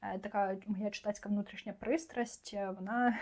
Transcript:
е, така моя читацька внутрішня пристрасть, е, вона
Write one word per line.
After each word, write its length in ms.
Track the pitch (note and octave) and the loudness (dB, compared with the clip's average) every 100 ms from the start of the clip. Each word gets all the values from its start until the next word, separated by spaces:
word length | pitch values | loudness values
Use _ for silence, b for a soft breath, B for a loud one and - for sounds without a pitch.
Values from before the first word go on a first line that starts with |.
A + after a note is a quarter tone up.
е, 180 | G3+ F#3+ | -4 -4
така 380 | G#3 G#3 G3 F#3+ G#3 | -2 2 2 2 -2
моя 220 | F#3+ G#3 | 0 0
читацька 400 | - G#3 G#3 G3+ | -2 -2 -2 0
внутрішня 440 | G#3 G3+ - G#3+ G#3+ | 0 0 -6 -8 -6
пристрасть, 720 | A3 D#4+ - B3 A3+ - - | 0 0 0 -2 -2 -4 -8
е, 160 | G#3 G3 | -4 -2
вона 480 | F#3+ F#3+ A#3+ B3 A3+ | -2 -2 4 4 4